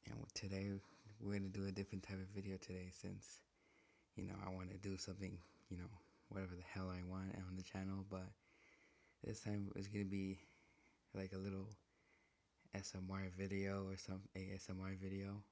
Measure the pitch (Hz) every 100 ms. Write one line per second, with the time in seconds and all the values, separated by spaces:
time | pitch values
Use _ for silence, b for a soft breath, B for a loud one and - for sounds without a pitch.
0 | - 113 113 - 98 95 101 98 - B
1 | B 104 107 101 98 95 98 95 98 101
2 | - 98 95 101 98 95 - 92 90 90
3 | 95 98 - - - B B B B B
4 | B - 95 95 98 92 92 95 98 95
5 | - 95 95 92 - B - 90 90 107
6 | B B B 101 95 90 87 - 92 90
7 | 90 92 95 92 92 92 92 95 95 95
8 | 98 95 92 - B B B B B B
9 | B B - 110 - 104 98 101 98 101
10 | 98 98 95 95 B B B B B B
11 | B 98 95 95 98 95 98 104 - B
12 | B B B B B B - 98 95 95
13 | 92 95 95 90 98 98 98 98 95 95
14 | - 95 95 95 95 98 - 92 95 95
15 | 95 95 98 104 104